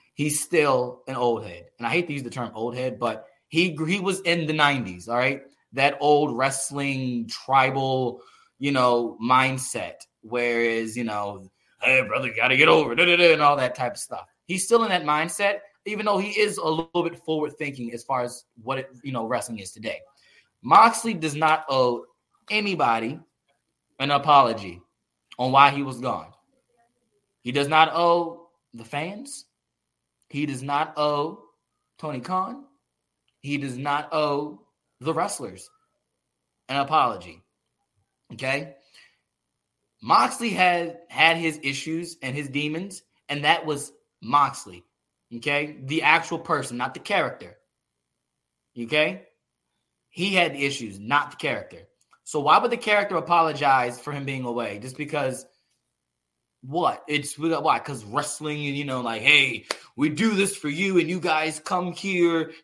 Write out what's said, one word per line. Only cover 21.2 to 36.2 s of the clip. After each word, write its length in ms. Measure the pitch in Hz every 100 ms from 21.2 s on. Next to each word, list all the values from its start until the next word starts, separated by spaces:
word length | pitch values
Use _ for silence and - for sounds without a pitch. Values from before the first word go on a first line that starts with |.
| 156 147
not 300 | 156 156 143
owe 380 | 135 123 120 - _ _ _ -
anybody 680 | 214 208 165 123 113 113 156 - _ _ _ _ _ _ -
an 120 | 139
apology 720 | 143 151 143 123 107 95 87 - _ _ _ _ -
on 140 | 131
why 180 | 135 143
he 140 | 139
was 160 | 139 120
gone. 320 | 123 98 - _ _ _ _ _ _ _ _ _ _ _
He 100 | 120
does 160 | 139 143
not 240 | 156 156
owe 560 | 165 175 175 165 - - _ _
the 120 | 117 113
fans. 600 | 147 170 208 277 - - _ _ _ _ _ _ _ _
He 160 | 143 147
does 180 | 123
not 300 | 139 143 156 151
owe 460 | 151 147 160 196 - _ _ _ _ _
Tony 240 | 156 131
Khan. 440 | 123 185 196 277 - _ _ _ _ _ _ _
He 160 | 143 143
does 200 | 139 123
not 320 | 143 147 151
owe 500 | 156 151 143 151 - _ _ _ _
the 120 | 135
wrestlers 560 | 160 202 - 110 92 - _ _ _ _ _